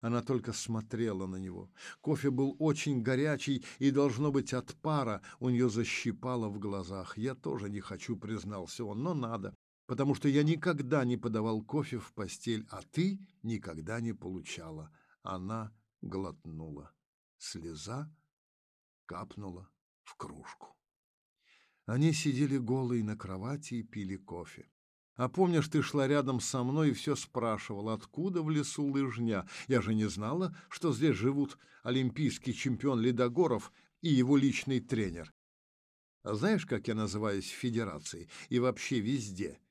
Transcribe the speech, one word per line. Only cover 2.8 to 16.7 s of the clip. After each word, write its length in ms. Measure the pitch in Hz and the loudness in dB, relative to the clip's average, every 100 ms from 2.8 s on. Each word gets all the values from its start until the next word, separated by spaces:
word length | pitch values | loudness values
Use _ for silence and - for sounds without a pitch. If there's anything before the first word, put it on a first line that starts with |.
| - 131 | 0 0
горячий 640 | 113 131 147 147 - 135 - - | 2 2 2 0 0 -2 -2 2
и, 100 | 139 | 4
должно 420 | 139 143 113 147 | 6 4 4 2
быть, 220 | 139 127 | 2 0
от 220 | 127 - - | -4 -4 -6
пара 400 | - 151 123 104 - - | 0 0 2 -2 -6 -4
у 100 | 123 | 2
нее 200 | 123 127 | 4 4
защипало 800 | 107 113 - 117 104 127 123 110 | 4 0 0 -2 -2 -2 -2 -2
в 100 | 101 | -4
глазах. 580 | 101 98 87 95 90 - | -4 -4 -6 -8 -8 -4
«Я 180 | 120 127 | -4 -4
тоже 340 | - 135 101 | -4 -4 -4
не 100 | 101 | -6
хочу», 380 | - 92 - 110 | -8 -10 -6 -6
признался 680 | 104 110 90 104 85 - | -4 -6 -4 -8 -8 -8
он, 180 | 113 104 | -6 -4
«но 120 | 151 | -2
надо, 420 | 160 117 113 98 - _ _ _ | -2 -2 -4 -6 -10 _ _ _
потому 260 | 120 139 | 0 2
что 140 | 139 147 | 4 4
я 160 | 139 | 4
никогда 640 | 147 160 175 165 123 147 123 | 4 4 2 0 2 2 4
не 120 | 123 | 2
подавал 440 | 120 110 110 110 | 0 0 2 0
кофе 380 | 110 147 147 120 | 0 -2 -2 -6
в 120 | 101 | -8
постель, 520 | - 98 - - 110 110 | -8 -8 -6 -2 -2 -2
а 120 | 101 | -14
ты 380 | - - 185 196 - _ | -8 0 0 0 -8 _
никогда 580 | 110 110 - 80 80 113 | -4 -4 -4 -8 -6 -4
не 120 | 117 | -4
получала». 760 | 110 90 92 76 - 80 78 78 _ _ _ | -4 -6 -8 -8 -12 -10 -12 -14 _ _ _
Она 500 | 95 95 92 113 107 110 _ _ | -8 -6 -4 -6 -6 -12 _ _
глотнула. 920 | 90 95 95 80 82 80 80 | -8 -4 -6 -8 -12 -12 -10